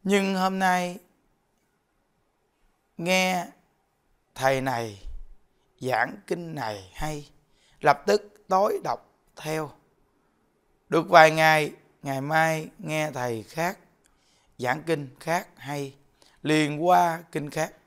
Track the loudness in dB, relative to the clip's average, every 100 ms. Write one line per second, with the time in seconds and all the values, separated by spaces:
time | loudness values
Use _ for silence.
0 | 2 2 2 0 0 2 2 2 -2 -8
1 | _ _ _ _ _ _ _ _ _ _
2 | _ _ _ _ _ _ _ _ _ -6
3 | 0 2 2 0 -4 _ _ _ _ _
4 | _ _ _ -2 0 2 0 -4 -6 -10
5 | -12 -12 -14 -20 _ _ _ _ -4 0
6 | -2 -4 -8 -8 -6 -8 -8 -10 -14 -8
7 | -6 -6 -12 _ _ _ _ _ 2 2
8 | 0 -2 -2 _ -2 0 0 -2 -6 -8
9 | _ _ _ -12 -8 -6 -8 -14 _ _
10 | _ _ _ _ _ _ _ _ _ -2
11 | 6 8 8 6 4 4 0 -6 _ _
12 | -8 -6 0 0 2 -2 -8 -14 -6 -4
13 | -4 -4 -6 -6 -8 -6 -6 -6 _ _
14 | _ _ _ _ _ -8 -4 -4 -2 -4
15 | -4 -12 -4 -4 -4 -16 -10 -8 -10 -14
16 | _ _ _ _ 0 2 2 0 4 4
17 | 4 -2 -8 -8 -6 -6 -6 -8